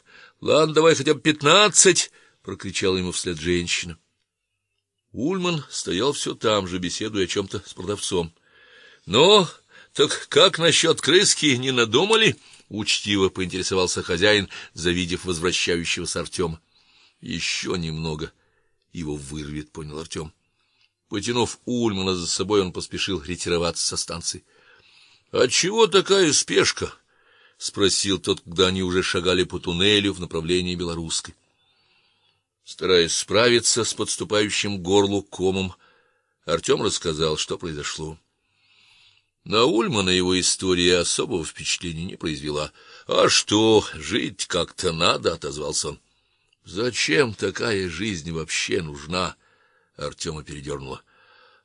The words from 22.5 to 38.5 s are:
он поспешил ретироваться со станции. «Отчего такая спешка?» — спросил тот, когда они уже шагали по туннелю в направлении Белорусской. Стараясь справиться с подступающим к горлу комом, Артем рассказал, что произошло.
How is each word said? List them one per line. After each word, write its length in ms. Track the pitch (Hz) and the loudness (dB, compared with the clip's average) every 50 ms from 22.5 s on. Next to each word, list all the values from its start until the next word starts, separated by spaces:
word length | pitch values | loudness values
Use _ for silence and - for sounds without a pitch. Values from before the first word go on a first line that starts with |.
| 107 101 | 2 2
он 120 | 95 90 80 | 2 2 -2
поспешил 480 | - 82 - - 87 - - 95 85 | -8 -10 -8 -8 -6 -4 -4 -4 -4
ретироваться 640 | 73 82 90 85 - 87 87 82 85 85 85 - - | -4 -6 -8 -6 -2 -2 0 0 0 -2 -2 -2 -4
со 80 | - - | -4 -4
станции. 480 | 85 - - 85 85 - - - 90 _ _ _ _ _ _ _ _ _ _ _ _ _ _ _ _ _ - | -6 -6 -8 -8 -8 -8 -8 -8 -10 _ _ _ _ _ _ _ _ _ _ _ _ _ _ _ _ _ -4
«Отчего 560 | - - 123 131 - - - 180 214 226 220 | 0 2 2 2 2 0 0 2 4 4 4
такая 460 | 196 175 190 175 - 196 196 185 156 127 | 4 4 2 4 4 4 4 4 4 4
спешка?» — 600 | - - - 180 196 175 - - - 95 - - _ _ _ _ _ _ _ _ _ _ _ _ | 2 0 2 2 2 2 2 0 -2 -6 -8 -8 _ _ _ _ _ _ _ _ _ _ _ _
спросил 640 | - - - - - 101 92 - - - 101 95 85 | -12 -12 -8 -2 2 2 2 2 2 0 0 -2 -2
тот, 220 | - - 95 - | 0 -2 -4 -4
когда 260 | - 90 85 87 92 | -4 -6 0 2 2
они 160 | 92 92 95 92 | 2 2 0 -2
уже 180 | 90 90 92 | 0 0 0
шагали 440 | 90 - - 95 85 92 90 90 90 | 0 0 -2 -2 0 2 2 2 2
по 140 | 85 95 87 | 0 -2 -8
туннелю 520 | - 90 85 85 95 104 104 104 101 101 | -6 -4 0 2 2 4 4 4 2 0
в 80 | 92 90 | -2 -4
направлении 560 | 87 78 - 82 80 82 90 90 90 90 90 | -8 -6 -6 -6 -2 0 0 0 0 -2 -4
Белорусской. 600 | 85 87 85 85 85 82 80 - - - - - _ _ _ _ _ _ _ _ _ _ _ _ _ _ _ _ _ _ _ _ _ _ _ _ _ _ | -4 -6 -6 -6 -6 -6 -6 -6 -8 -8 -10 -18 _ _ _ _ _ _ _ _ _ _ _ _ _ _ _ _ _ _ _ _ _ _ _ _ _ _
Стараясь 500 | - - - 80 90 92 87 85 82 - | -18 -12 -4 0 4 4 4 4 4 0
справиться 680 | - - - 92 104 120 123 120 117 107 - - 120 110 | -4 -4 0 4 4 6 6 4 4 2 2 0 0 0
с 100 | - - | -2 -2
подступающим 840 | - 107 - - - - 82 107 104 107 104 95 - - 104 101 95 | -4 -4 -4 -4 -6 -4 0 0 2 2 2 0 -2 -2 -4 -4 -4
к 20 | |
горлу 400 | 85 87 98 101 101 98 101 101 | 0 4 4 4 4 4 2 -2
комом, 540 | - - - - 90 95 92 95 95 92 - _ _ _ _ _ _ _ _ _ _ _ _ _ - | -4 -6 -6 -2 0 0 0 0 -2 -4 -6 _ _ _ _ _ _ _ _ _ _ _ _ _ -6
Артем 360 | - 82 82 - - 127 - | -4 -2 -2 0 0 0 2
рассказал, 560 | 117 101 82 - - 87 78 76 80 78 78 | 0 -2 -2 -2 -4 -4 -2 0 0 -2 -2
что 220 | 76 - - 87 - | -2 -4 -6 -6 -8
произошло. 580 | - 85 78 73 71 - - - 78 78 80 - _ _ _ _ _ _ | -8 -10 -10 -8 -8 -10 -10 -10 -10 -12 -12 -14 _ _ _ _ _ _